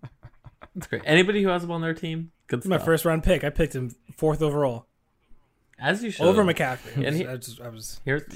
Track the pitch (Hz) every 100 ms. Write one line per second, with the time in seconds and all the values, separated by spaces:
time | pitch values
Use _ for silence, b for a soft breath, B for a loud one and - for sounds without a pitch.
0 | - - - - - - - 185 - 110
1 | - 160 185 208 196 175 170 170 165 165
2 | 165 160 165 _ - 123 190 170 - 160
3 | 170 160 170 165 143 147 160 135 127 -
4 | - - 156 156 151 143 139 117 - _
5 | _ _ _ - _ _ _ - 131 196
6 | 233 - 165 202 190 165 139 127 - 135
7 | 135 156 127 127 120 117 120 113 - -
8 | 135 143 -